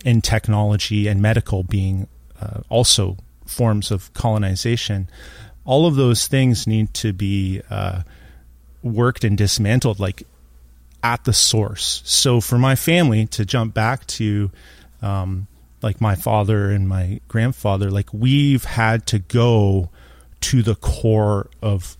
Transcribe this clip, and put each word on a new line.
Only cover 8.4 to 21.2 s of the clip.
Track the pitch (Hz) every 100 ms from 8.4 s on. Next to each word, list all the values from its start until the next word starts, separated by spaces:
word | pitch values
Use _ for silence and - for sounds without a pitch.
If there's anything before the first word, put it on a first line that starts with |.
| - - - -
worked | 123 107 123 -
and | 110 101
dismantled, | 101 - 101 123 123 101
like, | 95 - - _ - - - - - -
at | 117 120
the | -
source. | - - 110 104 101 - -
So | - - 135 120
for | - 120
my | 131 131
family | - 175 151 110 107
to | - 101
jump | 127 113
back | 110 113 131 -
to, | - 107 104 98 - - - - -
um, | 104 98 95 92 98 _ - _
like | 107 -
my | 110 95
father | 113 107 101 107 101
and | 101 95
my | 95 92 104 -
grandfather, | 113 120 - 104 98 98
like, | 98 -
we've | 107 127 143 143 131
had | - 117 113 113 -
to | 107
go | - 120 120 113 101 95 90 - - - - -
to | - 131
the | 113 104
core | - - 113 107